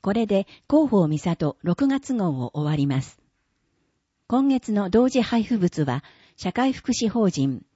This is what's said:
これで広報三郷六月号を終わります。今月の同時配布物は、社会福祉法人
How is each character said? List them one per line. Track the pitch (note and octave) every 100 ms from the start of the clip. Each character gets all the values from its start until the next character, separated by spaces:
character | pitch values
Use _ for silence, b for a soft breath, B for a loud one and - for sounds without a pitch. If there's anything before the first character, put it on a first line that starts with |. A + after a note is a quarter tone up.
こ | F#3+
れ | G#3
で | A3 G3 G3 B _
広 | D4 D4+
報 | A3 D#3+
三 | D3+ - -
郷 | D#3 -
六 | E3+ F3 C#4
月 | C#4 -
号 | B3+ F#3
を | C3+ B2
終 | -
わ | D3+
り | D3+ C#3
ま | C3+
す。 | C3 - _ _ _ _ _ _ _ _ _ _ _
今 | A#3+ C#4
月 | C4 -
の | G#3 G3
同 | G3+ B3+
時 | B3+
配 | A#3 A#3
布 | G#3+ A3+
物 | F3 -
は、 | C#3+ B2+ b b b b
社 | F#3
会 | F3+ C4
福 | C4 -
祉 | B3 A3+
法 | A#3 G#3
人 | D#3+ C#3 B2 -